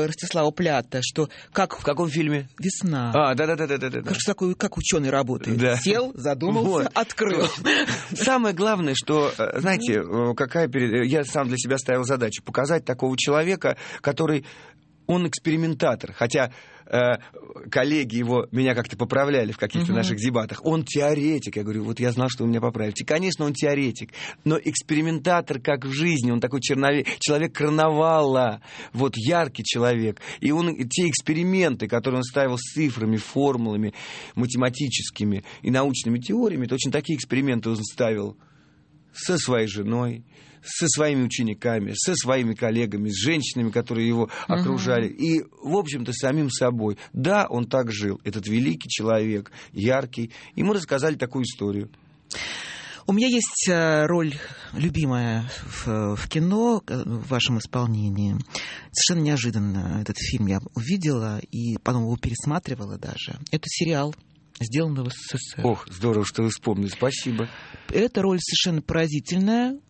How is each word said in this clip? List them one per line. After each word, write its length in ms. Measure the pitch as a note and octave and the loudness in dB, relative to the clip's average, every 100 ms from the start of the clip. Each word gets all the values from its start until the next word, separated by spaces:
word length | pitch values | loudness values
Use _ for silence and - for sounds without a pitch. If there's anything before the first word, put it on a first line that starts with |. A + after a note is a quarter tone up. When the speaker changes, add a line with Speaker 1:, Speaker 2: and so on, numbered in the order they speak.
| D#3 | -2
Speaker 1:
Ростислава 440 | - F3 E3+ D3+ | -4 -4 0 2
Плята, 500 | D3+ E3+ C3+ - C3 | 2 0 0 -2 -4
что 280 | B2 - D3 - - | -2 -2 -2 -6 -4
как 260 | - F#3 - | 0 0 0
Speaker 2:
В 20 | |
каком 260 | - C#3+ E3+ | -2 0 0
фильме? 380 | D#3 D3+ D3 C3+ - | 0 0 0 -4 -6
Speaker 1:
«Весна». 540 | F#3+ - F#3 C#3 A#2+ | -6 -2 0 0 2
Speaker 2:
А, 200 | C#3+ C#3+ | 2 4
да-да-да-да-да-да. 680 | B2+ D#3 D#3+ D3+ C3+ C3 B2+ | 2 0 0 0 -2 -2 -4
Speaker 1:
Как 120 | - | -4
же 120 | F#3 - | -2 -2
такой, 280 | G3 F#3 | 0 -2
как 220 | F3+ G3+ - | 0 -2 -2
ученый 340 | - E3 C3+ | 0 0 2
работает? 480 | C#3 B2+ A#2+ - A#2 | 2 0 -2 0 2
Speaker 2:
Да. 180 | B2+ A#2+ | 4 4
Speaker 1:
Сел, 340 | E3+ A3+ B3+ | 2 2 0
задумался, 540 | - C#3 C3+ F3 A3+ A3+ | -4 -2 0 0 2 2
Speaker 2:
Вот. 200 | D#3 A#2+ | 2 2
Speaker 1:
открыл. 520 | - A3+ - G#3 - - - D#4 D4 C#4 A#2 - | 0 -2 0 0 2 0 0 2 2 2 -4 -6
Speaker 2:
Самое 400 | E3+ C4 C4 A3 | -2 2 4 2
главное, 400 | F3 G#3+ G3+ D3+ | 2 2 2 2
что, 380 | C3 - D3+ C#3+ - | 0 2 2 2 2
э, 220 | A2 - | 0 0
знаете, 360 | F3+ F#3+ A#3+ | 2 2 2
э, 400 | G#3 E2+ A2 A#2+ A#2 | 2 2 0 0 0
какая 320 | C3+ E3+ D#3 | 0 2 2
пере-, 340 | C3 B2 A#2 | 2 2 2
э, 40 | B2+ | 4
я 180 | D3+ | 2
сам 240 | C#3 D3+ B2+ | 2 0 0
для 80 | B2+ | -2
себя 160 | B2 C3+ | -2 -2
ставил 260 | - B2+ | 0 0
задачу: 380 | B2 C3+ A2 - | 2 0 0 -4
показать 420 | - - C#3+ E3 | -4 0 2 0
такого 320 | - B2 C3 B2+ | -2 -2 0 0
человека, 600 | - D3+ E3+ F#3 C3+ - - - | 2 2 2 0 0 -2 -8 -4
который, 440 | C#3+ C#3 D#3 D3+ - - - - _ _ - | -2 0 2 0 -4 -14 -20 -20 _ _ 0
он 200 | F3+ E3 | 0 0
экспериментатор. 840 | - E3 D#3+ E3 D#3 D#3+ A2 - | -2 0 2 2 2 2 2 -4
Хотя, 400 | - A#2+ D3 B2 - - - - | -2 2 2 2 -2 -20 -20 -2
э, 280 | A#2+ B2 A#2 - - - - A#2 | 2 4 2 -4 -20 -18 -16 -2
коллеги 460 | C3 C#3 D#3 B2+ A2+ | 0 2 2 0 -2
его, 300 | A#2+ B2 B2 | 0 0 0
меня 220 | A#2+ C3 | 0 2
как-то 220 | B2 A2+ - | 2 -2 -4
поправляли 560 | A#2+ C3+ C#3 C3+ G#2+ | 0 2 2 2 0
в 40 | - | -2
каких-то 300 | G#2 - E3+ | -2 0 0
Speaker 1:
Мгм. 40 | A2+ | 2
Speaker 2:
наших 200 | A2+ G#2 | 0 0
дебатах. 420 | A#2+ A#2+ A2 G2+ | 0 0 -2 -4
Он 200 | D#3 D#3+ | 0 0
теоретик. 720 | C#3 C#3+ C#3+ D3 D3 D3 G#2+ G#2 | 0 0 2 2 2 0 -2 -6
Я 60 | |
говорю, 220 | G#2 G#2+ | -4 -4
вот 140 | G#2+ A2+ | -4 -2
я 120 | B2 | 0
знал, 160 | A#2 B2+ | 2 0
что 160 | B2 | 0
вы 60 | A#2 | 0
меня 100 | A#2 | 2
поправите. 440 | A#2+ A2 G#2+ - A#2+ | 0 -2 -4 -4 -2
Конечно, 380 | D#3 F#3 D#3+ D3 | 0 0 0 -2
он 80 | |
теоретик, 560 | C#3 D3 C#3+ C3+ - - - - - | 0 2 2 0 -2 -10 -14 -14 -4
но 140 | D3+ D#3+ | 0 0
экспериментатор 1040 | - - - D3+ D#3+ D#3+ D3+ F3 - C3+ | 0 -2 0 2 2 0 2 2 0 -2
как 240 | C#3 C#3 C3+ | 0 0 -2
в 60 | |
жизни. 380 | C3+ F3 D3+ B2 | 0 2 2 2
Он 100 | A#2 | 2
такой 200 | A#2+ C3+ | 0 -2
чернове-, 460 | - C3+ C#3 C#3+ - - | 0 2 4 2 0 -2
человек 340 | - D3 C#3 | 0 2 0
карнавала, 1080 | B2 D3+ D#3 D#3 D3+ D#3+ D#3+ C#3+ B2+ A#2+ G#2+ - - - | 0 2 4 4 4 4 4 4 4 2 -2 -10 -18 -8
вот 220 | A#2 C3+ A#2 | 0 0 0
яркий 480 | A#2 E3+ D3 A#2+ | 0 2 0 -4
человек. 560 | A2 B2 A#2+ A#2 A2 G#2 - - | -4 2 2 2 0 -4 -10 -4
И 100 | C3 | 0
он, 160 | D#3 E3+ | 2 0
и 140 | - B2 | -2 -2
те 220 | - F3 | 0 0
эксперименты, 800 | C3 - D#3 F3+ F#3+ E3+ A2+ G#2+ | 0 0 0 2 4 2 0 0
которые 300 | A#2 B2 B2+ | 0 0 -2
он 60 | |
ставил 340 | B2 C#3+ C3+ B2 | 0 0 2 0
с 140 | - | -4
цифрами, 420 | D3 D3 A2+ A2 A2 | 0 0 0 0 0
формулами 800 | - C3+ C#3 B2 A2+ G#2 G#2+ - - - - | 0 2 2 2 0 0 -2 -4 -12 -14 -8
математическими 1080 | - B2 B2 B2+ B2 C#3 - - - G#2 F#2+ - - | -2 0 2 0 0 -2 -2 -6 -2 -2 -2 -4 -6
и 80 | - | 0
научными 480 | C3 C#3 B2 A2+ A#2+ | 2 2 0 -2 -2
теориями, 480 | B2 A3+ A#3 D3+ A#2+ | 0 0 0 0 -2
это 80 | |
очень 160 | A#2 C3+ | -2 0
такие 240 | D3+ D#3 D3 | 0 0 -4
эксперименты 540 | - B2+ C#3 A#2 A2+ | -2 0 2 0 0
он 60 | A2 | -2
ставил 600 | G#2+ - A#2 A2 G2+ - - _ _ _ _ _ _ | -4 0 0 2 -2 -8 -20 _ _ _ _ _ _
со 220 | - - E3+ | -8 -2 0
своей 280 | - A#2+ A2 | 2 2 2
женой, 580 | G2+ G2+ A#2+ A#2+ A#2 - - - - | -2 -2 0 -2 -4 -12 -20 -20 -20
со 220 | - - E3+ | -12 -2 0
своими 380 | C#3+ D3+ C#3 | 2 2 2
учениками, 680 | A#2+ - A2+ G#2 A#2+ A2+ G2+ | 2 0 -2 -2 0 0 -2
со 200 | G#2 - | -4 -2
своими 400 | B2 A#2+ C3 A#2 | 0 2 2 2
коллегами, 540 | A2 A2+ A2+ A2+ G#2 G#2+ | 0 0 2 0 -2 -4
с 60 | G2 | -2
женщинами, 500 | B2 D#3+ B2+ B2+ A2+ | 0 0 0 -2 0
которые 360 | A#2+ A#2 A2+ A#2 | 0 0 0 2
его 240 | A#2 A2 - - | 2 0 -4 -2
Speaker 1:
Мгм. 120 | F3 | 0
Speaker 2:
окружали, 480 | F3+ C3 B2 A#2+ - | 2 0 2 2 0
и, 340 | - E3 D#3+ | -2 0 0
в 340 | - - C3 G3 | -2 -8 -2 0
общем-то, 360 | D#3 C3+ A#2+ | 0 -4 -6
самим 380 | B2 C3 D#3 C#3+ | -2 0 2 0
собой. 460 | - B2 A#2+ G#2+ G2+ - | 2 0 2 0 -2 -6
Да, 340 | B2 C#3+ G#3 - | -2 2 2 2
он 160 | A#2+ A#2+ | -2 0
так 240 | C3+ A#2+ | 0 0
жил, 280 | G#2 G2+ F#2+ | -2 -2 -2
этот 220 | G#2+ G#2 G2+ | -4 -6 -2
великий 420 | A2 C3+ D#3+ - | 0 2 -2 -4
человек, 600 | - A2 A2 A2 G#2 G#2 - - | -2 2 2 2 -2 -6 -16 -14
яркий, 580 | - A2 C3 B2+ A#2+ A2+ - - | -2 2 2 0 -6 -10 -12 -10
и 80 | - | -2
мы 120 | F3 | 0
рассказали 420 | G3+ D3+ C3+ D#3 D3 | 0 0 0 0 0
такую 280 | B2 C3+ | -2 -2
историю. 460 | B2 - G2+ G2+ G#2+ - - _ - - - - - - - - - | -4 -4 -4 -4 -6 -12 -20 _ -14 -10 -10 -10 -12 -14 -16 -8 0
Speaker 1:
У 60 | |
меня 140 | G3 B3+ | 2 4
есть, 400 | A#3+ G#3+ - F#3 | 2 0 0 2
э, 380 | E3+ D#3+ D3+ D3+ | 2 4 4 4
роль 280 | F3 D#3+ C#3+ - - - | 2 0 -4 -10 -14 -12
любимая 800 | - E3 D3+ C#3+ B2 A#2+ A2+ B2 - - | -2 -2 0 2 2 0 0 -4 -8 -12
в, 480 | - B2 A2 G#2 G#2 | -8 -4 -2 0 -2
в 120 | - | -2
кино, 520 | D#3+ E3+ G#3 A#3+ A3 - | 0 2 2 2 2 -2
э, 160 | B2+ | -4
в 220 | - A#2 G#2+ | -4 -6 -2
вашем 300 | B2 B2 A2+ | 0 2 2
исполнении. 800 | - B2+ A#2+ A2 G#2 G2 G2+ G#2 - - - - - | 0 0 0 0 0 0 0 0 -4 -10 -10 -14 -8
Совершенно 340 | - - F3 D3 | 0 2 2 2
неожиданно 720 | C#3+ A#2 G#2+ G2+ F#2+ F2+ G#2+ | 2 0 0 0 0 -2 -2
этот 160 | G#2 - | -4 -6
фильм 280 | - B2 G2 | -4 0 0
я 140 | F#2+ - A#2+ | 0 -2 -6
увидела 640 | A#2+ G3 D#3 B2+ A2 G#2 - | -2 0 0 0 -2 -4 -6
и 260 | A2+ A#2 G#2+ | -6 -4 -2
потом 200 | - B2 | 0 0
его 120 | A2+ A#2+ | 0 -2
пересматривала 800 | B2 A#2 D3 E3 - A#2+ G2+ G2 | -2 -2 -2 -2 -2 -6 -8 -10
даже. 380 | - - - - D3+ | -10 -10 -10 -10 -4
Это 140 | D#3+ - | -4 -4
сериал, 480 | - E3 D3 D3 D#3 - _ _ - | -2 0 0 -2 -6 -16 _ _ -8
сделанный 420 | A2 C3+ E3 C3+ | -2 0 0 -2
в 60 | B2 | -4
С 40 | - - B2 | -6 -8 -8
С 180 | - | -8
С 40 | - | -2
Р. 80 | B2 | 0
Speaker 2:
Ох, 220 | G#2 - | 0 -4
здорово, 340 | F2+ A#2 G#2+ | -2 2 2
что 200 | G2 - | 2 0
вы 60 | A2+ | 0
вспомнили, 380 | - A#2 G2+ G2 | 0 -2 -2 -2
спасибо. 600 | - C3 C#3 C3 A2 A#2 - - - - | 0 -2 0 -4 -4 -4 -8 -18 -16 -4
Speaker 1:
Эта 340 | - A#3 G#3 | 0 2 2
роль 160 | F#3+ F#3 | 2 2
совершенно 400 | - D#3+ F#3 D#3+ | 0 0 0 0
поразительная, 1000 | - E3 D#3+ D3 - F3+ G3 A3+ B3 C#4 | 0 0 0 -2 -2 0 2 2 0 -4